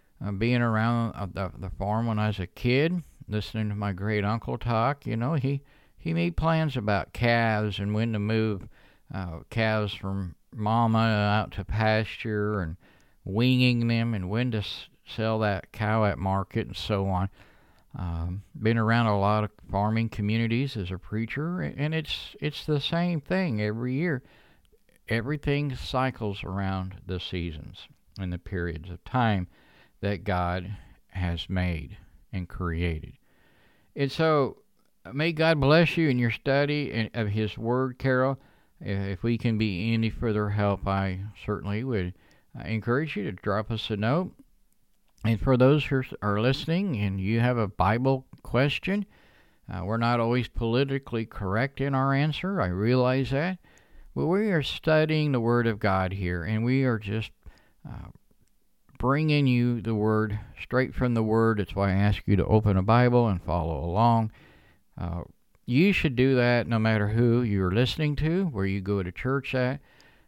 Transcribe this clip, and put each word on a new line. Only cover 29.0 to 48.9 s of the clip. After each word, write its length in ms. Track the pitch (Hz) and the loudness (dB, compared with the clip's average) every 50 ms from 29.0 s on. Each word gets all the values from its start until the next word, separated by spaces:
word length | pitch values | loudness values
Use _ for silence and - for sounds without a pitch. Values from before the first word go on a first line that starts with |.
| _ | _
time 440 | - - 131 120 113 104 95 90 - _ _ _ _ _ _ _ _ _ _ | -4 0 2 2 4 2 0 -2 -4 _ _ _ _ _ _ _ _ _ _
that 220 | - 101 104 87 95 | -4 -4 -4 -2 -2
God 460 | 104 92 90 90 87 87 92 92 95 104 - - - - - _ _ | -2 0 0 0 0 -2 -4 -4 -6 -10 -12 -14 -18 -20 -20 _ _
has 420 | - 92 92 87 87 87 - - | -6 -4 -2 -2 -2 -2 -4 -4
made 480 | 92 92 90 90 85 78 76 - - - - - - - - _ | -2 0 0 0 -2 -4 -6 -10 -14 -18 -20 -20 -20 -20 -18 _
and 160 | - 95 90 - | -8 -8 -8 -8
created. 640 | - - 92 87 82 82 87 85 82 78 73 - - - _ _ _ _ _ _ _ _ _ _ _ _ _ _ _ | -8 -6 -4 -4 -2 -2 -2 -2 -2 -4 -8 -12 -16 -20 _ _ _ _ _ _ _ _ _ _ _ _ _ _ _
And 160 | - 139 135 | -4 -4 -2
so, 460 | - - 160 160 156 147 135 104 - - _ _ _ _ _ _ _ _ - - | 0 0 2 4 4 4 2 0 -2 -8 _ _ _ _ _ _ _ _ -16 -8
may 220 | 113 139 156 170 170 | -4 -2 -2 0 0
God 260 | 151 160 165 165 151 | 2 2 2 4 4
bless 380 | 135 135 151 170 170 - - 170 | 4 6 6 6 6 4 2 2
you 120 | 165 151 | 2 2
in 100 | 127 123 | 2 2
your 100 | 120 117 | 2 0
study 640 | 113 - - 139 135 139 147 143 147 147 143 - - | 0 -2 -2 0 2 2 2 0 0 -2 -4 -2 -2
and, 160 | 113 110 - - | -4 -4 -2 -2
of 140 | 117 110 104 | -2 -2 0
His 280 | 101 110 110 104 - - | 0 0 -2 -2 -4 -4
Word, 400 | 113 113 123 127 131 131 120 - | -2 -2 0 0 -2 -2 -4 -2
Carol. 420 | - 135 131 127 131 135 139 131 - _ _ _ _ _ _ _ | 0 0 2 2 2 0 0 -4 -8 _ _ _ _ _ _ _
I-, 100 | - 104 | -6 -4
if 340 | 98 98 98 98 98 - - | -4 -4 -2 -4 -4 -2 0
we 120 | 117 120 113 | 0 0 0
can 180 | - 120 113 104 | 0 0 0 0
be 380 | 110 107 95 87 104 113 113 | 0 0 -2 -2 0 0 0
any 160 | 113 113 113 | 2 0 0
further 400 | - - 123 117 104 107 104 104 | -2 -2 -2 -2 0 0 0 0
help, 360 | 101 104 104 101 101 98 - 101 | 0 2 2 2 2 0 0 -2
I 340 | 98 98 98 98 92 92 101 107 - - - | 0 0 0 -2 -4 -4 -8 -10 -12 -10 -6
certainly 400 | - 104 - - 101 101 107 127 | -6 -4 -4 -4 -4 -4 -4 -2
would, 300 | 135 120 101 90 90 95 - _ _ - _ _ _ - | -2 -2 -2 -2 -2 -6 -10 _ _ -20 _ _ _ -16
uh, 120 | - - - | -12 -8 -6
encourage 480 | 113 110 104 120 120 139 160 151 - | -4 -4 -2 0 0 0 0 -2 -4
you 80 | 208 196 | -6 -6
to 80 | 143 | -6
drop 400 | 95 90 - 107 98 107 107 - | -8 -6 -4 -2 -2 -2 -2 -4
us 180 | 113 107 - - | -6 -6 -4 -4
a 80 | 113 101 | -2 0
note. 340 | 104 113 139 175 185 - - - - _ _ _ _ _ _ _ _ _ _ _ _ _ _ _ - | 0 2 2 0 0 -4 -8 -14 -20 _ _ _ _ _ _ _ _ _ _ _ _ _ _ _ 0
And 120 | 117 113 101 | 0 2 2
for 160 | - 135 131 120 | 2 2 4 6
those 260 | 127 131 147 151 139 | 6 6 6 4 2
who 180 | - 143 131 131 - - - | 0 -2 -2 -2 -4 -8 -4
are 180 | - 104 101 104 | -2 0 0 2
listening 580 | 110 127 135 - - 156 160 180 202 196 143 104 | 2 2 0 0 -2 -2 -2 -2 -2 -2 -2 0
and 220 | 104 98 95 98 | 0 -2 -2 -2
you 220 | 92 98 113 117 | 0 0 2 2
have 160 | 117 123 123 120 | 2 2 2 0
a 100 | 107 98 | -2 -2
Bible 580 | - - 90 95 110 120 127 135 135 131 131 _ - - | -2 0 2 2 2 2 2 0 0 0 -4 _ -20 -20
question, 640 | - - - 120 135 147 139 - - - | -8 -2 0 2 2 2 0 -2 -4 -2